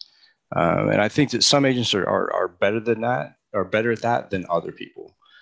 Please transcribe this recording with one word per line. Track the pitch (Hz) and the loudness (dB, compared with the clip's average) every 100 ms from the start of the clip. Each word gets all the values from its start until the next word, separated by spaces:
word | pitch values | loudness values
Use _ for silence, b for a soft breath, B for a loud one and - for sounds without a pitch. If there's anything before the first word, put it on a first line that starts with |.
| B B B B _ | B B B B _
Um, | - 85 90 104 | 0 2 2 2
and | 104 | 2
I | 104 | 2
think | - 139 | 2 0
that | 120 | 2
some | - 143 | 2 4
agents | 139 123 117 | 4 2 0
are, | 101 101 | 0 0
are, | 95 90 | 0 0
are | 90 92 | -2 -2
better | - 101 113 | 0 0 0
than | 110 110 | 0 0
that, | 117 127 - - _ | 0 -2 -4 -12 _
are | 104 | -4
better | 92 107 117 | -2 0 0
at | 110 | 0
that | 117 120 - | 0 -2 -2
than | 92 87 | -6 -2
other | 85 85 | -2 -4
people. | - - - - _ b b | -10 -16 -16 -20 _ b b